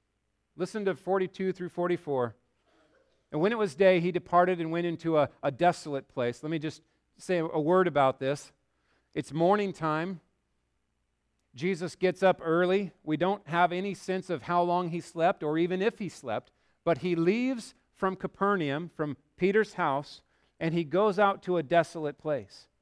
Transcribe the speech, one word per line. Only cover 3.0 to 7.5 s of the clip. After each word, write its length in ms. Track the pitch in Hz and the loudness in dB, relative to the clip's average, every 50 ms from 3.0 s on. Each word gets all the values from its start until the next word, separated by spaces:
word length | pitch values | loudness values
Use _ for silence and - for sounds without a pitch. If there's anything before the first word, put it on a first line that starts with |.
| _ _ _ _ _ _ | _ _ _ _ _ _
"And 80 | - 151 | -2 0
when 120 | 170 214 | 0 0
it 80 | 240 220 | 2 0
was 160 | 214 180 131 | -2 -2 0
day, 240 | 156 196 185 185 170 | 4 6 6 6 6
he 120 | 165 185 | 2 0
departed 480 | 170 175 - - 175 180 180 180 185 165 | -2 -4 -4 2 4 4 6 4 2 -2
and 120 | 165 160 | -2 -4
went 160 | 165 170 175 175 | -2 -2 -2 -2
into 320 | 165 165 - 165 160 151 | -4 -4 -4 0 2 2
a, 100 | 139 - - - - | 2 2 -2 -4 -4
a 80 | 143 | -4
desolate 560 | 135 110 170 175 170 - - 156 143 135 - _ | -2 2 2 2 2 0 -6 -8 -8 -8 -8 _
place." 340 | - 135 120 120 120 - | -6 -4 -4 -4 -4 -6
Let 80 | - 151 | -8 -6
me 80 | 165 156 | -6 -4
just 240 | 147 156 - - _ _ _ _ _ _ _ _ | -6 -8 -10 -10 _ _ _ _ _ _ _ _
say 180 | - - 185 170 | -6 -2 -2 -2
a 220 | 160 170 | -2 -2